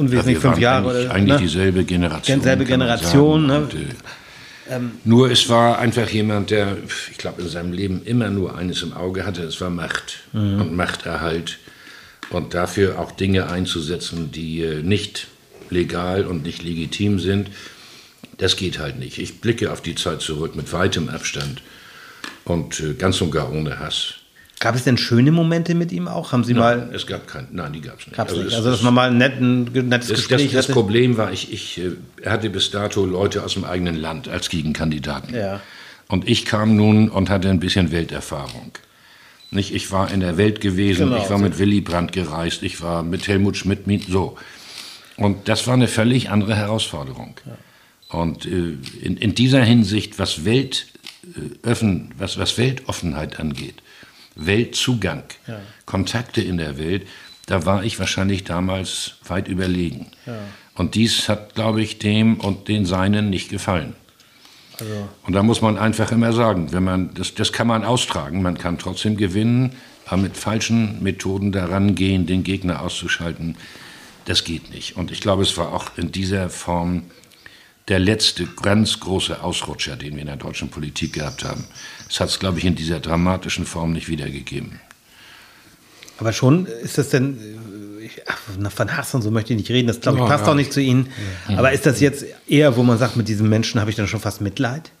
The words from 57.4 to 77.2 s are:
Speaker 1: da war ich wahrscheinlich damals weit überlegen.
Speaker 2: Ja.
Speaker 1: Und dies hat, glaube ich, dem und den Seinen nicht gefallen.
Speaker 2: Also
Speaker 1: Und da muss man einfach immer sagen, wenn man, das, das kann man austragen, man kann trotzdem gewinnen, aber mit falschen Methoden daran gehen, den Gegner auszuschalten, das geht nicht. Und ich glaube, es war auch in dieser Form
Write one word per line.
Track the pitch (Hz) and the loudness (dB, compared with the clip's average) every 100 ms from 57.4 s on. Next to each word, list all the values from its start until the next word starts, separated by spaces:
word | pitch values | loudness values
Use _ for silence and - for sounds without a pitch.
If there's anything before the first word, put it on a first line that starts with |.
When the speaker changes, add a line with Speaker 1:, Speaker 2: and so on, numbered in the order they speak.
| - | -2
Speaker 1:
da | 92 82 | 0 2
war | 98 | 2
ich | 92 - | 0 -2
wahrscheinlich | 92 - 98 98 | -2 0 0 0
damals | - 87 92 95 92 - - - - | -2 -2 -2 -2 -4 -8 -10 -12 -6
weit | 90 - | -4 -2
überlegen. | 92 92 90 87 67 - - - | -2 0 0 -2 -4 -12 -18 -14
Speaker 2:
Ja. | 113 101 95 - | -12 -14 -18 -12
Speaker 1:
Und | - 90 101 | -4 -2 2
dies | 113 - - | 2 2 0
hat, | 104 - | -2 -4
glaube | - 113 110 | -2 0 0
ich, | 104 - | -2 -2
dem | 107 107 110 107 | 0 4 4 4
und | 101 95 - | 0 -2 -2
den | 107 92 | 0 2
Seinen | 92 95 104 104 | 2 2 2 2
nicht | 92 - | -2 -4
gefallen. | 98 - 90 67 - _ _ _ _ - - - - | -6 -2 -2 -2 -10 _ _ _ _ -20 -20 -20 -14
Speaker 2:
Also | 110 104 101 - - | -10 -8 -10 -10 -2
Speaker 1:
Und | |
da | 95 | 2
muss | 107 117 | 4 4
man | 110 104 | 2 2
einfach | 110 104 110 | 2 2 2
immer | 113 117 | 2 2
sagen, | 113 117 92 76 | 4 2 2 0
wenn | 87 | 0
man, | 92 92 90 | 2 0 -2
das, | 90 92 - | -4 -6 -4
das | 107 | -2
kann | - 117 | 0 0
man | 113 | 2
austragen, | 104 120 - 90 71 87 | 2 0 0 -4 -4 -2
man | 92 78 | -2 -2
kann | 87 82 | -4 -4
trotzdem | - 87 107 104 | -6 -4 -2 0
gewinnen, | 101 95 113 120 127 - - - - | 0 0 2 2 0 -4 -16 -20 -4
aber | 92 | 0
mit | 98 - | 0 -2
falschen | - 113 - 117 110 87 | -2 -2 2 2 0 -2
Methoden | 92 87 - 95 101 | -4 -2 -4 -2 -2
daran | 95 87 95 101 | -2 0 2 2
gehen, | 87 95 95 87 | 4 2 2 2
den | 92 | 0
Gegner | 90 95 92 78 | 0 -2 -2 -4
auszuschalten, | 87 - 85 - 85 78 82 - - - - - - - - | -6 -6 -4 -4 -4 -6 -8 -10 -14 -20 -20 -20 -20 -12 -4
das | 90 - | -2 -2
geht | 82 - | -6 -10
nicht. | - - - | -14 -12 -8
Und | 85 | -8
ich | - | -2
glaube, | 107 95 | 0 2
es | 95 - | 2 0
war | 82 | -2
auch | 87 - - | -4 -6 -6
in | 85 | -6
dieser | 92 95 98 90 | -4 -2 -2 -4
Form | - - 87 85 90 82 - | -6 -4 -2 0 -2 -6 -16